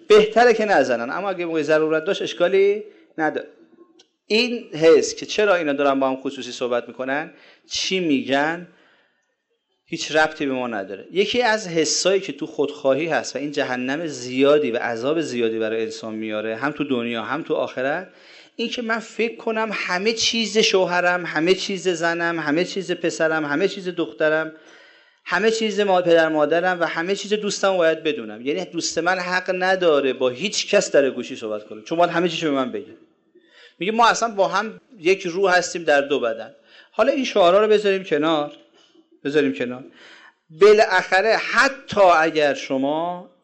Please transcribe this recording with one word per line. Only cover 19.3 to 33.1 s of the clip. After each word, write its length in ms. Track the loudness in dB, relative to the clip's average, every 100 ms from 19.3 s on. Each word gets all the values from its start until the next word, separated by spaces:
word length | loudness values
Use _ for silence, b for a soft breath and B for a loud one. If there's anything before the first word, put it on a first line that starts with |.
| -4
کنم 340 | -6 -4 -4
همه 400 | -6 -4 -2 -2
چیز 460 | -2 -2 -2 0 0
شوهرم، 680 | 2 2 2 2 0 0 -2
همه 280 | 0 0
چیز 340 | 0 -2 -4 -4
زنم، 500 | -2 -2 -2 -2 -4
همه 260 | -2 -2
چیز 280 | -2 -4 -6
پسرم، 520 | -4 -4 0 0 0
همه 240 | -2 0 -2
چیز 200 | -2 -8
دخترم، 640 | -6 -6 -2 0 0 -2 -10 B B B B B B
همه 260 | -6 -2 0
چیز 300 | 0 -2 0
ما-، 220 | 2 2
پدر 260 | 4 4 4
مادرم 520 | 2 2 2 0 0
و 40 |
همه 300 | -2 -2 -4
چیز 180 | -4 -4
دوستم 440 | -4 -4 -2 0 2
باید 260 | 2 0
بدونم. 440 | -2 -6 -8 -10 -6
یعنی 180 | -6
دوست 340 | -6 -6 -6 -4
من 200 | -2 -2
حق 360 | -2 -4 -2 -2
نداره 540 | 0 2 4 4 2
با 160 | 0 -2
هیچ 460 | -2 -6 -6 0
کس 160 | 0 2
در 200 | 2 2
گوشی 260 | 0 -8 -10
صحبت 300 | -8 -8 -10
کنه، 160 | -16
چون 160 | -6 0
باید 120 | 0
همه 180 | 0 -2
چیشو 180 | -2 -2
به 60 |
من 200 | -2 -2
بگه. 220 | -6 -12 -18 _